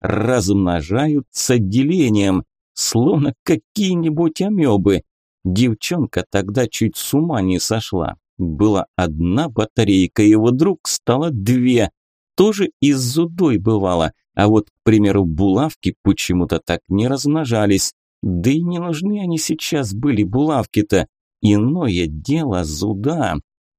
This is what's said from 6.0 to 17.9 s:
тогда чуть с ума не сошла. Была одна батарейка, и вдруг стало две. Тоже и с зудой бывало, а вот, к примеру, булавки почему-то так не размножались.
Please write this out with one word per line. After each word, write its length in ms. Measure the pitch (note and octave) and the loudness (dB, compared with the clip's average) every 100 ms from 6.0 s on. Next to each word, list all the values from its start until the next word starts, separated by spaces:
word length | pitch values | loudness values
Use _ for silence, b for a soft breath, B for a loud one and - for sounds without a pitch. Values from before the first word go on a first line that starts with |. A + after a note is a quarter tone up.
| C#3 - F2+ | -2 -4 -2
тогда 380 | G2+ F#2+ G#2+ B2 | -4 -2 -2 -2
чуть 280 | - A2 - | 0 -4 -4
с 180 | - | -2
ума 280 | C#3 E3 C3+ | 0 0 0
не 180 | F#2 F2+ | 0 -2
сошла. 560 | - A2 - F#2+ D2+ - _ - | -2 -4 -4 -4 -4 -8 _ -8
Была 500 | F2 D#2 G#2+ G2 - - | -6 0 2 2 -2 -4
одна 540 | F2 D#2 E2+ A2 E3 | -4 -2 -2 0 -2
батарейка, 760 | A#2 A2 - G#2 F#2+ F2+ - | -4 -4 0 2 4 2 2
и 120 | G#2 G#2+ | 4 4
вдруг 520 | A2+ B2+ F3+ F3 - | 4 2 0 -2 -6
стало 420 | - - B2 E3+ | -6 0 0 0
две. 640 | A#2+ G2 B2+ B2 A#2+ G2 _ _ _ _ - | -4 0 0 2 2 0 _ _ _ _ 2
Тоже 360 | G3+ G3+ G3 - | 2 2 -4 0
и 140 | C#3+ | 2
с 60 | C3+ | 2
зудой 580 | B2 C#3+ E3+ E3+ E3 G#2+ | 0 -2 -2 0 0 0
бывало, 560 | G2+ G#2+ F#2+ F2 D#2+ - _ | 0 0 2 0 -2 -4 _
а 140 | - G#2 | 0 4
вот, 220 | A2 - | 4 0
к 40 | _ | _
примеру, 420 | - A2 G#2 G2 F2+ | 2 4 4 2 0
булавки 680 | D#2+ G2 F#2+ D#3 - - - | 2 2 2 0 -4 -6 -4
почему-то 580 | G2 G2 - F2+ E2+ E2 | -2 -2 0 -2 0 -2
так 160 | - E2+ - | -4 -6 -2
не 220 | G2 A#2+ | -2 0
размножались. 840 | C3+ C#3+ D#3 C#3+ A2+ G#2 G2 - | -2 -2 -2 0 0 2 2 0